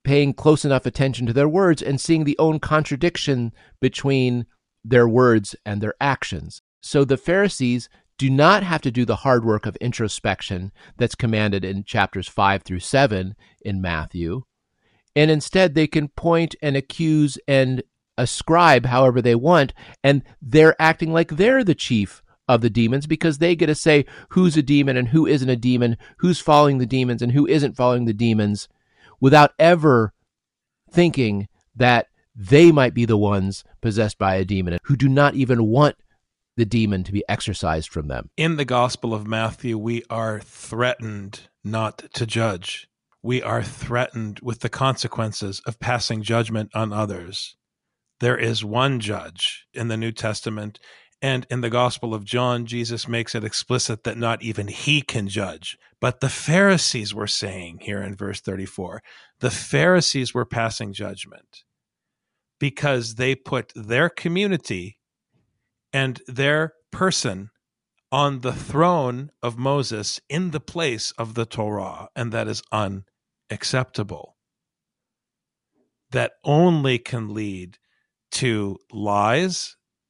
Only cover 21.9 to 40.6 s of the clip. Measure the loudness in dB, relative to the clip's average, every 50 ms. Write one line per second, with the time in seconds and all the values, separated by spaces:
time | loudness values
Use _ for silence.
21.9 | 2 0 0 0 -6 -16 _ _ _ _ _ 2 2 4 4 2 2 2 2 2
22.9 | 0 -2 -2 -2 -4 0 0 -2 0 2 2 0 2 2 2 0 0 2 4 4
23.9 | 4 4 4 0 -8 -20 -14 _ 2 4 4 4 4 2 2 4 4 4 4 4
24.9 | 0 0 0 2 4 4 4 4 2 2 2 0 -2 0 2 2 2 2 2 2
25.9 | 0 -2 -6 -18 _ -2 0 0 0 0 2 4 6 6 6 6 4 2 -2 -2
26.9 | 0 0 0 0 -2 -2 -2 0 2 2 4 4 2 2 2 0 -2 0 2 2
27.9 | 2 2 0 -2 -2 0 2 2 2 2 2 0 0 -2 -6 _ _ _ _ _
28.9 | _ _ _ _ _ 0 2 6 8 8 8 6 _ 4 6 6 6 6 6 4
29.9 | 4 4 4 0 -4 _ _ _ _ _ _ _ _ _ _ _ _ _ _ _
30.9 | 2 2 2 2 2 0 -2 -2 -2 -4 -6 -8 _ _ _ _ _ 0 2 4
31.9 | 4 2 0 _ _ _ _ _ _ -12 0 4 8 10 10 10 10 8 4 2
32.9 | 2 0 2 2 4 4 4 2 2 2 0 -2 -4 -6 -14 _ _ -6 -4 -4
33.9 | 0 0 0 -2 -2 -2 0 0 0 0 0 0 -2 -2 -2 -2 -4 -6 _ -2
34.9 | 0 2 2 2 4 4 4 4 2 0 0 2 2 2 2 2 4 4 4 4
35.9 | 2 _ _ _ _ _ _ _ _ _ _ _ -2 -2 -2 0 2 0 2 2
36.9 | 0 -2 -4 -4 -4 -4 -2 -2 -4 -4 -4 -6 -6 -4 -2 -2 -2 -2 -4 -6
37.9 | -8 -8 -8 -6 -8 -8 -10 -12 -6 -2 -2 -2 0 -2 -2 -2 0 0 0 0
38.9 | -2 -4 -6 -6 -6 -6 -6 -6 -4 -4 -4 -4 -6 -8 -8 -6 -6 -4 -4 -4
39.9 | -6 -6 -6 -8 -8 -6 -6 -6 -6 -8 -12 _ -20 -20